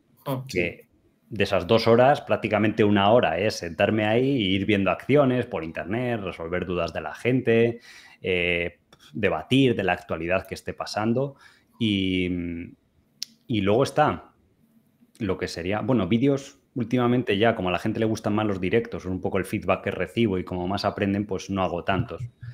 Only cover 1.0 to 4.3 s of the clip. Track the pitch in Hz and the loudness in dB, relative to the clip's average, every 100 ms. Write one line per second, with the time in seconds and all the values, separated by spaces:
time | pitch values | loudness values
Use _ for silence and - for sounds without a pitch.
1 | _ _ _ 101 98 95 87 113 113 117 | _ _ _ -2 0 0 2 4 6 6
2 | 127 143 - 107 110 104 107 104 104 101 | 6 4 0 -2 0 2 2 4 4 6
3 | 101 120 87 82 104 - 87 82 101 107 | 6 6 4 0 -2 -4 -6 0 2 2
4 | 107 113 135 | 2 2 2